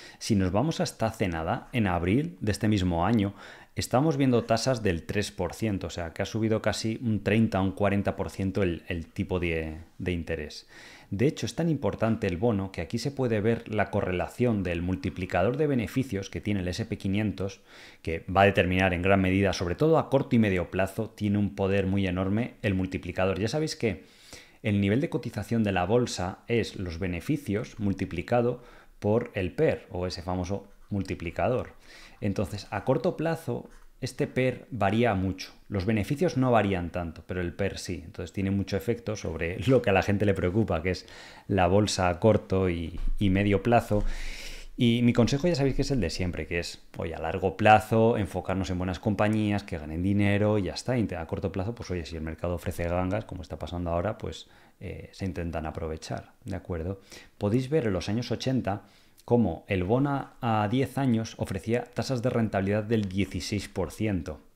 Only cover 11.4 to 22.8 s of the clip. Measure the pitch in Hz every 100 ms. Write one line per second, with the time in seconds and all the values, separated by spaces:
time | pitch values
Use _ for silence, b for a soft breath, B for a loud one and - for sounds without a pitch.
11.4 | 110 - 170 151 104 - 110 113 98 87
12.4 | 120 101 95 - 82 117 110 - 127 107
13.4 | 107 113 - 107 95 101 98 90 80 -
14.4 | 120 107 90 85 87 92 95 - 90 90
15.4 | 101 139 151 131 98 131 127 95 - 87
16.4 | 101 101 90 90 107 101 98 101 107 -
17.4 | 98 - B B B B - 80 - 92
18.4 | 101 95 90 92 95 87 95 98 92 95
19.4 | 95 87 87 87 156 156 123 139 139 120
20.4 | 107 92 82 92 95 - 107 - 104 104
21.4 | 98 101 95 98 92 98 92 90 95 104
22.4 | 127 - 110 95